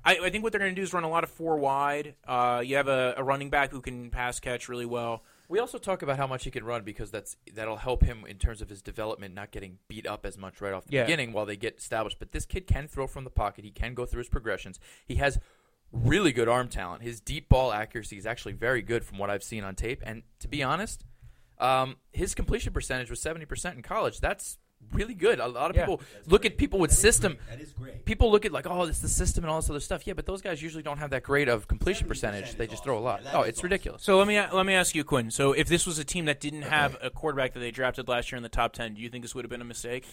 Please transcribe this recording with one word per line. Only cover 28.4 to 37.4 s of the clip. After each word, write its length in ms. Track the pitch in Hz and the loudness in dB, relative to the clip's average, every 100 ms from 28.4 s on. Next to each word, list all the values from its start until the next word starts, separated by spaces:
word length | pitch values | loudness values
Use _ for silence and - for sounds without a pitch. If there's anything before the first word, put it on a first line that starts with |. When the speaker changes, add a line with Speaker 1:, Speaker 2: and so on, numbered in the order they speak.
Speaker 2:
at, 60 | 208 | 6
like, 160 | 143 156 | -2 -2
"Oh, 140 | 180 | 0
it's 160 | 175 147 | 0 0
the 80 | - | 0
system 340 | - 180 - | 2 2 2
and 60 | 165 | 0
all 80 | 160 | 0
this 100 | - | 0
other 100 | 147 | -4
stuff." 260 | - 180 | -4 -6
Yeah, 80 | - | -4
but 120 | 175 | -6
those 160 | 151 190 | -6 -6
guys 200 | 196 156 | -6 -6
usually 220 | 160 160 | -6 -8
don't 140 | 151 143 | -6 -6
have 100 | 147 | -2
that 120 | 131 | -4
great 240 | 127 139 139 | 2 4 4
of 200 | 113 - | 2 2
completion 300 | 110 175 190 | 2 2 2
Speaker 3:
Seventy 80 | - | 0
percent 240 | 110 113 | 0 -2
Speaker 2:
percentage. 220 | 101 95 - | -4 -6 -6
They 80 | |
Speaker 3:
is 60 | 110 | -6
Speaker 2:
just 120 | 110 | -4
throw 120 | 139 | -2
a 20 | 113 | -2
Speaker 3:
awesome. 80 | |
Speaker 2:
lot. 140 | 123 101 | 0 -4
Speaker 3:
Yeah, 80 | 123 | 0
that 60 | 175 | 0
Speaker 2:
Oh, 40 | |
Speaker 3:
is 60 | 110 | 0
Speaker 2:
it's 100 | - | -2
Speaker 3:
awesome. 60 | |
Speaker 2:
ridiculous. 380 | 180 190 - - | -2 -2 -2 -4
Speaker 1:
So 140 | - 190 | 6 6
let 100 | 202 | 8
me, 120 | 208 | 4
let 260 | 190 190 | 4 2
me 80 | 190 | 4
ask 200 | 185 175 | 4 4
you, 100 | 160 | 0
Quinn. 260 | 139 139 113 | 2 2 2
So 220 | - 139 | 2 4
if 140 | 135 147 | 4 4
this 180 | 165 180 | 4 2
was 100 | 160 | -2
a 40 | |
team 220 | 143 180 | -4 -2
that 140 | 156 143 | 0 -2
didn't 200 | 147 151 | -4 -8
have 320 | 139 151 143 123 | 0 2 2 0
a 80 | 127 | -8
quarterback 440 | - 156 135 | -4 -2 0